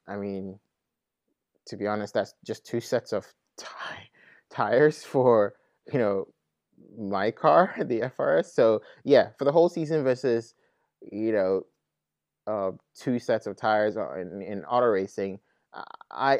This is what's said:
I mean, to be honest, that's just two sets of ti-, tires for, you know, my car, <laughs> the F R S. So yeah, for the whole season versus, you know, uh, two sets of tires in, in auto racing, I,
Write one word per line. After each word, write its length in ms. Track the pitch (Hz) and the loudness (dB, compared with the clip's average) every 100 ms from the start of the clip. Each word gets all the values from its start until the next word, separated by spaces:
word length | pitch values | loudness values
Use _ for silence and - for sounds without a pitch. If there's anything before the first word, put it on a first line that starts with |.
| - | -12
I 100 | 101 | -10
mean, 420 | 101 98 95 98 _ _ _ _ _ _ _ _ _ _ - | -8 -8 -10 -14 _ _ _ _ _ _ _ _ _ _ -16
to 100 | 101 | -6
be 80 | 101 | -4
honest, 260 | 107 104 | -4 -4
that's 220 | 110 98 - | -4 -4 -6
just 220 | - 107 - | -12 -12 -6
two 140 | 123 | -6
sets 320 | - 117 - | -2 -4 -2
of 140 | - - _ _ - | -6 -6 _ _ -20
ti-, 540 | - - - - - _ _ _ _ | -18 -14 -14 -14 -18 _ _ _ _
tires 520 | - 107 120 151 151 | -4 0 4 4 2
for, 520 | - 139 127 113 101 - _ _ - | -4 2 6 6 4 -2 _ _ -6
you 80 | 135 | 0
know, 300 | 107 98 - _ _ _ _ _ - 110 | 0 0 -4 _ _ _ _ _ -20 -12
my 320 | 101 98 107 | -6 -2 -2
car, 440 | - 156 160 190 - | 0 4 6 4 0
<laughs> 40 | |
the 180 | 143 117 | -4 -4
F 100 | 123 - | -4 -4
R 200 | 139 160 | 0 0
S. 140 | 170 | 0
So 300 | - 113 110 - - | 2 4 4 -2 -8
yeah, 260 | 131 135 110 - | 4 4 4 0
for 80 | 139 | 0
the 60 | |
whole 180 | 160 175 | 4 4
season 340 | 175 151 160 | 2 -4 -2
versus, 500 | 131 127 135 117 117 _ _ _ _ _ | 0 0 0 0 -2 _ _ _ _ _
you 320 | - 101 113 | -12 -6 -2
know, 300 | 107 95 95 - _ _ _ _ _ _ _ - | 0 2 0 -4 _ _ _ _ _ _ _ -8
uh, 260 | 107 95 85 _ | -4 -4 -6 _
two 240 | - - 120 | -10 -4 -4
sets 280 | - 113 107 | -2 -2 -4
of 100 | 95 | -4
tires 400 | 113 107 107 107 | 0 2 2 -2
in, 460 | 76 76 90 98 | -6 -8 -10 -10
in 220 | 92 101 | -10 -10
auto 220 | 76 123 120 | -4 0 2
racing, 520 | 98 98 - 98 95 _ _ _ - - - - | 2 -2 -6 -8 -8 _ _ _ -18 -18 -20 -16
I, 280 | - 135 139 | -4 0 2